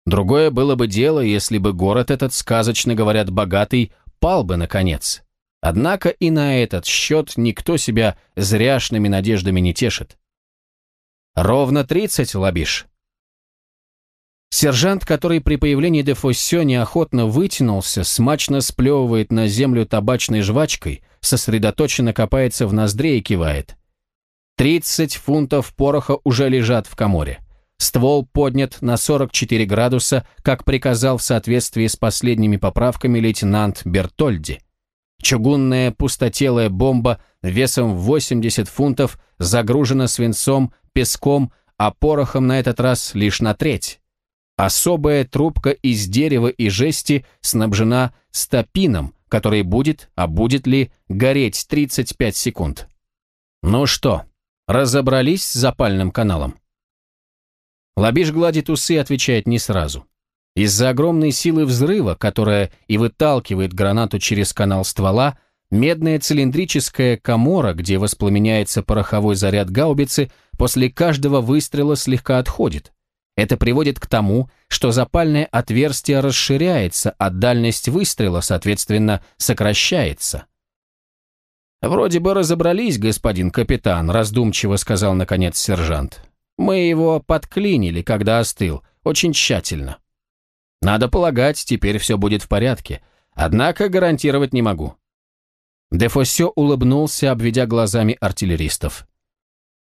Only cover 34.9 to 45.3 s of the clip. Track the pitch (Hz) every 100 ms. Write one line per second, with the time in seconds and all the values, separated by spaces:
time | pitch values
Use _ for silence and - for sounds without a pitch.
34.9 | _ _ _ - 127 117 143 131 127 127
35.9 | - 143 - 123 - 139 120 110 92 131
36.9 | 127 120 113 _ _ 90 92 131 - 120
37.9 | 92 95 151 - 120 113 - 104 - 143
38.9 | 127 135 - _ _ 87 117 113 131 131
39.9 | 135 127 - 117 107 - 135 131 - _
40.9 | - 120 - 143 143 135 _ _ _ 104
41.9 | - 147 147 131 135 127 131 127 117 127
42.9 | 123 - - 104 - 110 107 156 113 -
43.9 | - _ _ _ _ _ - 98 - -
44.9 | 175 151 147 131